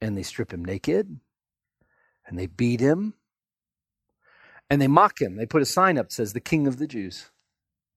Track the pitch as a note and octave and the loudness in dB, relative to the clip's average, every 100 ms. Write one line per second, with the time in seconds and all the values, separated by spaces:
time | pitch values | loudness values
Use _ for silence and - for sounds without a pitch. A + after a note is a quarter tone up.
0 | A2 G2 - - A2 F2 F2 G2 - F#3 | -6 -6 -8 -8 -8 -8 -8 -6 -2 0
1 | G3 D3 _ _ _ _ _ _ _ _ | -2 -8 _ _ _ _ _ _ _ _
2 | _ _ - F2 F2+ - A#2+ A#2+ C3+ E3+ | _ _ -14 -10 -8 -2 0 4 2 2
3 | G#3 - _ _ _ _ _ _ _ _ | -2 -10 _ _ _ _ _ _ _ _
4 | _ _ _ _ _ - - C#3+ C3+ D#3 | _ _ _ _ _ -12 -2 2 6 6
5 | G#3 - A2+ G2 A2+ D#3+ C3+ - F#3+ D3+ | 6 4 -6 -6 -2 0 0 2 2 2
6 | G#2+ - G#2+ A#2 - D#3+ C#3+ B2 D3 A#2+ | -2 -6 -6 -6 -2 0 0 -2 -6 -8
7 | F#2+ - - _ _ _ _ _ _ | -10 -12 -20 _ _ _ _ _ _